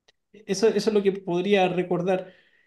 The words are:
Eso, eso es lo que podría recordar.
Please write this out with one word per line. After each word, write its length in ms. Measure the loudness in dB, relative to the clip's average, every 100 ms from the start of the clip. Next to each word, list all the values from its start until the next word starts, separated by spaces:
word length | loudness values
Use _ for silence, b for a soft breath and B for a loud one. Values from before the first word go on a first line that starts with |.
| _ _ _
Eso, 340 | -20 -8 0 2
eso 220 | 2 0
es 40 |
lo 100 | 0
que 80 | 0
podría 560 | -2 -4 -4 2 2 2
recordar. 640 | 0 -2 -2 -2 -2 B B B B